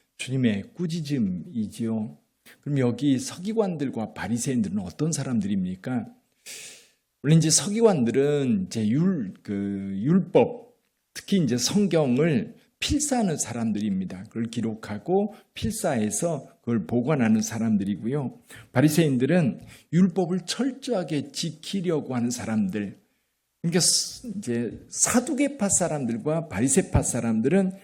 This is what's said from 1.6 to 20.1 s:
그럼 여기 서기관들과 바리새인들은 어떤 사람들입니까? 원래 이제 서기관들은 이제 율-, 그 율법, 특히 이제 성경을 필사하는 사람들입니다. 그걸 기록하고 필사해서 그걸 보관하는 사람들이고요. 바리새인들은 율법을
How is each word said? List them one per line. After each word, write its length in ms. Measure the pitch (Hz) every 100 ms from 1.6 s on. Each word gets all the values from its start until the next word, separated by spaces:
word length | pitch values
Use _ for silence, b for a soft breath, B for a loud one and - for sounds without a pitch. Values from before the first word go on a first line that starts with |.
| 101 - 113 110 107 - _ _ B B
그럼 180 | - 143
여기 400 | 123 117 147 131
서기관들과 960 | - - 185 226 202 165 135 113 110
바리새인들은 640 | - 95 117 139 123 95 101
어떤 320 | 90 - 151
사람들입니까? 960 | 147 135 120 98 98 90 92 - 123 104 - _ _ B B B B B B _ _
원래 100 | 139
이제 160 | 160 160
서기관들은 1160 | 151 202 208 226 175 117 120 139 147 131 107 92
이제 200 | 113 107
율-, 460 | 127 180 180 95 -
그 560 | - 101 101 98 98 98
율법, 760 | 120 185 - 147 120 - - _ _ _ _
특히 240 | - - 196
이제 200 | 143 120
성경을 960 | - 202 196 170 143 123 165 127 87 B B _
필사하는 580 | - 294 - 247 208 147
사람들입니다. 840 | - 117 113 101 107 95 92 92 107
그걸 160 | 113
기록하고 880 | 113 120 113 110 - 104 - 190 208 B B
필사해서 960 | - 220 - 180 127 107 98 170 151 B _
그걸 260 | - 113 -
보관하는 560 | 120 123 151 113 110
사람들이고요. 1000 | 107 117 113 104 98 98 110 147 127 - B B B
바리새인들은 880 | 131 147 151 160 131 131 180 143 - B B _
율법을 480 | 160 190